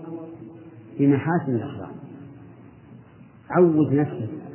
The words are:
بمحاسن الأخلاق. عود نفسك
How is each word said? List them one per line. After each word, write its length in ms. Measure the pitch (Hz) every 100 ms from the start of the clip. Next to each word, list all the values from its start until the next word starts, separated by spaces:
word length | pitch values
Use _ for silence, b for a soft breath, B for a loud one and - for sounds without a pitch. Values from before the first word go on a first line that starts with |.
| - - - - - - - - - -
بمحاسن 560 | 139 135 156 175 135 120
الأخلاق. 360 | 101 87 85 - - - - - - - - - - - - - - - -
عود 440 | 156 175 156 135
نفسك 360 | 139 147 - 113 - -